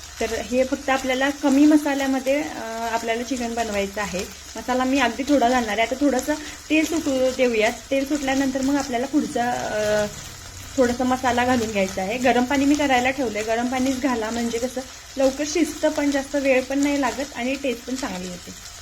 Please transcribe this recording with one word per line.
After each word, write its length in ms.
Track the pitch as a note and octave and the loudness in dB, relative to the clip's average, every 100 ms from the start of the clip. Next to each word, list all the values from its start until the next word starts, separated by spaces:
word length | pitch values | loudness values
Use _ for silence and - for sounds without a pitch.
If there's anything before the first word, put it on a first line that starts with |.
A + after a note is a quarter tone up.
| - - | -14 -6
तर 60 | A3+ | -4
हे 380 | A3 G#3 B3 | -4 -2 0
फक्त 260 | C4 C#4+ - | 0 0 0
आपल्याला 400 | C4 C4 C4 C4+ | 0 0 0 0
कमी 360 | C#4+ C#4+ C4+ D4+ | 0 4 6 8
मसाल्यामध्ये, 760 | D4+ D4 C#4 C4+ C4 C4 C#4+ | 6 4 0 0 0 2 0
अ, 200 | - - A3+ A3+ A#3 | 0 -6 -8 -6 -2
आपल्याला 320 | A3+ A#3 A#3 | -2 -2 -2
चिकन 320 | B3 C4 A#3 | -2 -4 -4
बनवायचं 460 | A#3 A3+ G3+ G3 G3+ | -2 -2 -2 -2 -4
आहे. 200 | G3+ F3 - - - A3+ | -4 -4 -6 -10 -14 -10
मसाला 280 | A3+ B3+ | -2 0
मी 160 | B3+ C#4 | 2 2
अगदी 220 | A#3+ A3+ | 2 0
थोडा 260 | C4+ C#4+ A#3+ | 2 4 4
घालणार 300 | B3+ A3 G3+ | 2 0 0
आहे. 80 | A3+ | 0
आता 80 | |
थोडंसं 400 | B3+ C#4+ B3 B3 D4+ - - - | 2 2 2 0 -4 -6 -12 0
तेल 140 | D#4 | 2
सुटू 460 | D#4 D#4+ C#4+ C4 C4 B3 | 2 0 0 2 2 2
देऊयात, 360 | B3 A3 G#3+ A#3 - | 2 2 2 0 -2
तेल 180 | C4+ C4+ | -2 0
सुटल्यानंतर 520 | D4 C4 C4+ C4+ C4 | -2 0 0 0 0
मग 160 | C4 C#4+ | 0 0
आपल्याला 300 | - A#3 C4+ | 0 -2 0
पुढचा, 440 | D4+ G#3+ A#3+ A#3+ | 0 0 0 0
अ, 560 | B3 A#3 G#3+ G#3+ G#3+ G#3 - - - - - - - | -2 -2 -2 0 0 0 -6 -14 -16 -16 -16 -6 2
थोडासा 280 | A#3+ A#3+ | 2 2
मसाला 400 | B3+ B3+ C4 A#3+ | 0 2 2 2
घालून 260 | B3 B3+ G#3+ | 4 2 2
घ्यायचा 300 | G3+ F#3+ F#3+ | 0 -2 -2
आहे. 160 | F#3+ B3 | -4 0
गरम 260 | B3 A#3+ | 2 4
पाणी 200 | B3 C#4 | 2 2
मी 100 | C#4 | 4
करायला 360 | D4 C#4+ B3+ C4 | 4 4 2 2
ठेवलंय, 320 | C4+ A#3+ G#3 | 0 -2 -2
गरम 240 | G#3+ A3+ B3 | -2 0 0
पाणीच 340 | C4 C4 B3+ | 0 0 0
घाला, 300 | C#4 A#3 A3 | 0 0 0
म्हणजे 280 | A#3 A#3 A3+ | -2 -2 -2
कसं 220 | B3 B3+ C4+ - - C4+ | -4 -6 -10 -12 -10 2
लवकर 280 | C4+ C4+ D4+ | 2 2 -2
शिजतं 440 | F4+ D#4 - D#4 | 0 0 0 0
पण 200 | D4+ C#4+ | 2 0
जास्त 260 | C#4 C4+ C#4+ | 0 0 0
वेळ 280 | C4+ C4 | 2 2
पण 140 | B3+ C#4 | 2 0
नाही 220 | C#4+ C#4+ | 2 2
लागत 360 | B3+ A3 C#4+ - | 0 -2 -6 -4
आणि 180 | A#3+ C4+ | -4 -2
टेस्ट 240 | C4+ A#3 - | -2 -4 -6
पण 80 | |
चांगली 340 | C4 B3+ F#3 F3+ | -6 -6 -6 -8
होते. 420 | F3 - F#3 - - | -10 -14 -16 -16 -18